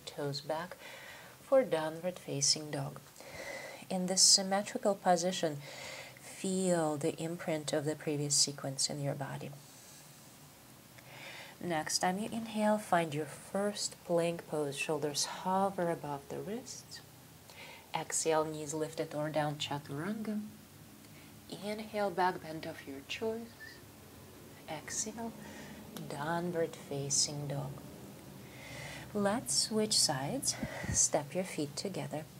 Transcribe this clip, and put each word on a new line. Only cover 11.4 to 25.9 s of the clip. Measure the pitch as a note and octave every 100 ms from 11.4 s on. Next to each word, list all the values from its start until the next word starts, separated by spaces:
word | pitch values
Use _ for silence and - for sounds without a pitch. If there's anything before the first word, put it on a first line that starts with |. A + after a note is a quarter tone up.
| - -
Next | F3 D#3+ D#3 -
time | F3+ F#3
you | A3+
inhale, | A3+ A3+ G#3+ G#3+ G#3+
find | - F3 E3
your | D3
first | D3 - - G3 G#3 G3+ - -
plank | - E3+ E3+ E3+ -
pose, | D3+ D3 C#3
shoulders | - D3+ D3 C#3+
hover | - - F#3 F#3+ G3 F#3+ E3+
above | D#3+ D3 C#3+ -
the | C#3
wrists. | D3 A#3 - - - - - - - - - - - - -
Exhale, | E3 D#3 - D#3+ D#3
knees | D#3 D#3 D3+
lifted | D#3 D#3 - D#3
or | D3+ D3+
down, | D#3 D3+
chaturanga. | D3 - C#3+ - C#3+ F3+ G#3+ A3 G#3+ - - - - - - - - - - - E3
Inhale, | G3+ G#3+ G#3+ G#3 G3+
back | F3 F3+ E3+
bend | D#3+ D#3+ D#3
of | D3+ -
your | C3+ -
choice. | - A3 A3+ A#3 - - - - - - - - - - - -
Exhale, | D3+ - - G#3+ G#3+ A3+ - - - - - -